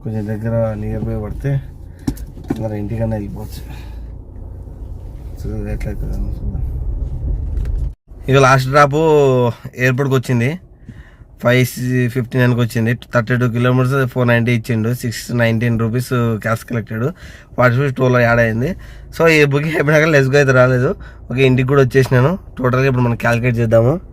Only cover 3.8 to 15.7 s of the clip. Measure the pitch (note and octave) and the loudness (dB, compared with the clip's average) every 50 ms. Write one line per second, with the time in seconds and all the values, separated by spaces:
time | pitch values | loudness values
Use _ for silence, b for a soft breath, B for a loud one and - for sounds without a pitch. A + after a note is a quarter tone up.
3.8 | B B B B B B B B - - - - - - - - - - - - | B B B B B B B B -16 -16 -16 -16 -14 -14 -14 -14 -14 -16 -14 -14
4.8 | - - - - - - - - - - - - - A2 G#2+ G#2+ G#2 G#2 G#2 G#2+ | -14 -14 -14 -14 -14 -14 -14 -14 -14 -14 -14 -10 -8 -8 -6 -6 -6 -6 -6 -6
5.8 | - G#2+ G#2 - - - - - - - - - - - - - - - - - | -6 -6 -6 -6 -6 -6 -4 -4 -4 -4 -6 -6 -6 -6 -4 -4 -4 -4 -4 -4
6.8 | - - - - - - - - - - - - - - - - - - - - | -4 -4 -4 -4 -4 -6 -6 -6 -4 -4 -4 -4 -4 -4 -4 -4 -2 -2 -2 -2
7.8 | - - - _ _ _ - - - - C3 C#3 C3+ B2+ C3 C3 B2+ C3 C3+ D3 | -4 -4 -6 _ _ _ -20 -12 -4 2 4 4 6 6 4 4 2 2 4 4
8.8 | D3 C#3+ C#3 D3+ D#3+ D#3+ D3+ D3 C#3+ C3+ C3 B2+ B2 A#2+ A2+ B B B - - | 4 4 4 2 2 4 4 6 6 4 4 4 2 0 -2 B B B -6 0
9.8 | B2+ B2+ B2+ B2+ C#3+ C3+ C3 C3 B2 - B2+ A#2+ A#2 C3 D#3+ F3+ - - - B | 0 0 2 2 0 0 0 0 0 0 0 0 0 -2 -2 -6 -10 -18 -20 B
10.8 | B B B B B B B B B B - - - A#2+ B2 B2+ B2+ B2 - - | B B B B B B B B B B -18 -2 0 2 4 4 2 0 -2 -6
11.8 | B2 B2 B2+ B2+ B2 A#2+ A2+ C3 A#2+ A2+ - C3 B2+ B2 B2 A#2 A#2+ A2 - A#2+ | -4 -2 0 0 0 0 -2 -4 -6 -2 0 2 4 4 4 2 0 0 0 0
12.8 | A2 A2+ A#2 - - - - A#2+ A2+ G#2 B2 A#2+ B2 B2 A2 A#2+ A#2+ B2+ B2+ B2+ | 0 0 -2 -4 -6 -2 -2 -2 0 0 0 0 2 0 0 2 2 2 4 4
13.8 | C3 B2 C3+ C#3 C3 B2 - B2+ B2 A#2+ A#2+ A#2 A2+ A#2 B2 A#2 A2+ - A#2+ A2 | 2 2 2 0 -2 -2 0 0 2 2 4 2 2 2 0 0 0 -2 -2 0
14.8 | G#2+ A2 B2 B2 - A#2+ A2 - - - - A#2+ A#2 A2+ A2+ A2 A#2+ A#2+ | 0 -2 -4 -4 -6 -6 -6 -6 -8 -4 -2 0 2 2 2 2 0 0